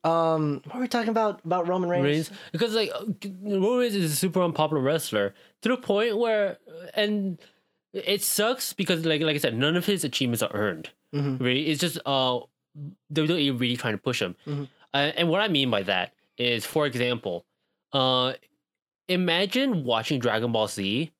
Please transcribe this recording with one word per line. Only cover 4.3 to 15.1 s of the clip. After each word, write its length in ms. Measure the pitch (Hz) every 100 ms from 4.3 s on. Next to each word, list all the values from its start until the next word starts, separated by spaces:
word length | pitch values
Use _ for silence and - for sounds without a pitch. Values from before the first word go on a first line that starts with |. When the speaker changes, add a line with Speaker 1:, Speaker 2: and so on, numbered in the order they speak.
| 185
Speaker 2:
unpopular 400 | 175 160 156 151
wrestler 500 | 131 160 - 110 101 - - _
to 80 | 220
the 80 | 254
point 400 | - 202 233 214
where, 400 | 233 214 196 - - 160 175 -
and 440 | 208 208 196 170 - _ _ _ _
it 280 | 190 - 202
sucks 500 | - - 214 247 -
because, 320 | - 185 170 165
like, 160 | 156
like 140 | 160 147
I 40 |
said, 160 | 143 113
none 200 | 143 175
of 80 | 175
his 180 | 196
achievements 380 | 147 - 127 117
are 80 | 113
earned. 360 | 104 104 82 - _ _ 143
Speaker 1:
Mm-hmm. 260 | 143 131
Speaker 2:
Really, 240 | 123 127 151
it's 120 | 147
just, 180 | 175 165 -
uh, 340 | 135 131 123 - _ _ 151 143 190 _
W 140 | 151 151
W 100 | 170
E 140 | 139
really 260 | 123 123 120
trying 160 | 120
to 80 | 104
push 200 | - 123
him. 140 | 95 90 -
Speaker 1:
Mm-hmm. 160 | 143 135 _ _
Speaker 2:
Uh, 180 | 139 147